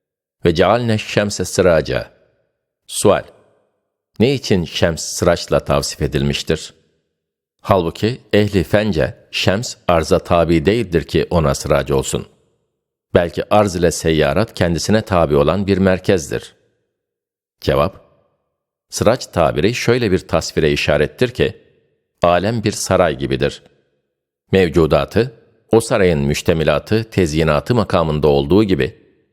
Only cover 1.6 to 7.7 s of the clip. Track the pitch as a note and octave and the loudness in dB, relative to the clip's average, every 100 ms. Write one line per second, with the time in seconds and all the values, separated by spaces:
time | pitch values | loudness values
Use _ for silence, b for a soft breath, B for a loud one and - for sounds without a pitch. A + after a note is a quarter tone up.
1.6 | F2+ D#2+ C2 B1 - _ _ _ _ _ | 2 2 0 -6 -8 _ _ _ _ _
2.6 | _ _ - - G#2+ E2 - - _ _ | _ _ -14 0 2 2 0 -20 _ _
3.6 | _ _ _ _ _ - A#2+ C3+ - F#2+ | _ _ _ _ _ -2 0 0 -2 -2
4.6 | D#2+ - F2+ D#2+ - - F2 E2+ - C#2+ | -2 -2 -2 -2 -8 -2 0 0 0 -2
5.6 | - C#2+ D2 - C#2+ C2+ C#2+ C#2+ - D#2 | 0 -2 -2 -4 -4 -2 -2 -4 -4 -4
6.6 | - _ _ _ _ _ _ _ _ _ | -6 _ _ _ _ _ _ _ _ _
7.6 | - | 0